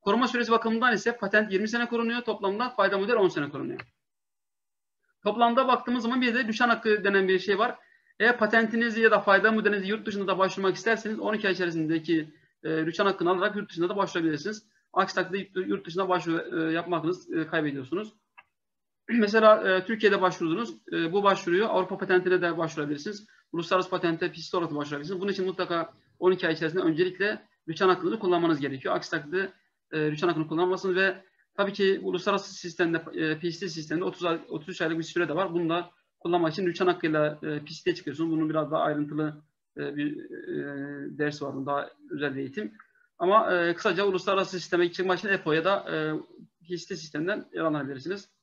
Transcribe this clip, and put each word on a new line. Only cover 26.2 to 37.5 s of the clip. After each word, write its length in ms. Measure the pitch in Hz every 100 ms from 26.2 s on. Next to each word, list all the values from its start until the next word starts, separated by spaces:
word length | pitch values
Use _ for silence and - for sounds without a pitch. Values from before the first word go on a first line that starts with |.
| 180
iki 160 | 185 175
ay 60 |
içerisinde 280 | 160 165 170
öncelikle 600 | 175 156 185 180 202 214 - _ -
rüçhan 220 | 156 190
hakkınızı 300 | 180 170 220
kullanmanız 400 | 202 175 170 156
gerekiyor. 360 | 139 131 - 180
Aksi 160 | -
takdirde, 380 | 160 147 180 190 - _ _ _
e, 200 | 156 151
rüçhan 160 | 151 180
hakkını 200 | 156 156
kullanamazsınız 480 | 160 180 180 190 180
ve 280 | 190 185 - _ _ -
tabii 160 | 202
ki 260 | 202 196 196
uluslararası 500 | 190 180 208 196 -
sistemde, 500 | - 175 165 175 165 160
e, 260 | - 160 156
P 120 | 175
C 80 | 165
T 100 | 196
sisteminde 360 | 160 151 156 190
otuz 200 | - 175
ay, 140 | 165 -
otuz 200 | 160 147
üç 120 | 175
aylık 160 | 160 165
bir 60 |
süre 260 | 160 175 170
de 60 | 151
var. 180 | 190
Bunu 160 | 170 165
da 200 | 170 170 _ _ _
kullanmak 340 | 170 175 160
için 140 | 156 180
rüçhan 200 | 165 180
hakkıyla, 520 | 175 165 156 151 147
e, 160 | 156